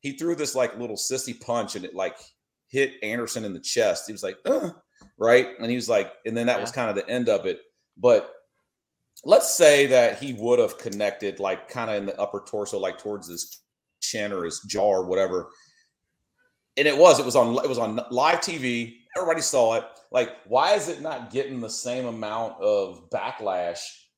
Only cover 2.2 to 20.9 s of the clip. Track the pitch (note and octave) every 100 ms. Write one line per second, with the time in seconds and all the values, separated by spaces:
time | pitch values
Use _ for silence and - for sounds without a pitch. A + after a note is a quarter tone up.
2.2 | - _ _ _ _ C3 C3+ - G#2+ A#2
3.2 | A2+ A#2+ G#2+ F2+ - - A2 F2 - G#2
4.2 | F#2+ - - C#4+ F#3 - _ _ - _
5.2 | A2+ B2 B2+ - A2+ B2 A2+ A2 G2+ -
6.2 | A2 A2+ A#2 A#2 A#2 C3+ A#2 G2+ - B2
7.2 | A#2 G2+ F#2+ E2+ _ _ _ _ A#2+ A2+
8.2 | - - _ _ _ _ _ _ _ -
9.2 | C3+ A3 - - D#3 C#3+ C#3 B2+ A#2 G2
10.2 | C#3 A#2 A2+ B2 A2 - A#2 G2+ G#2 G2+
11.2 | G2+ F#2+ G2 F#2+ - B2+ A2+ G#2 G2 F#2
12.2 | G2+ G2+ - G#2+ G2+ G2+ F#2 F#2 G#2 G#2
13.2 | E2+ E2+ - - _ _ _ _ - A2+
14.2 | G#2 G2 E2+ - G2+ G2+ G#2 F#2+ F2+ F#2
15.2 | F#2+ F2+ - - _ _ _ _ _ _
16.2 | _ _ _ _ _ - D3 C#3+ F3 D3
17.2 | B2+ B2+ A#2 B2 C#3+ A#2+ A2 A2 - B2
18.2 | D3+ F3 - E3+ B2+ A#2+ A#2 - _ -
19.2 | F3+ E3 - C3 A#2 A2+ - - _ B2+
20.2 | A#2 - G2 B2 E3 G#3 -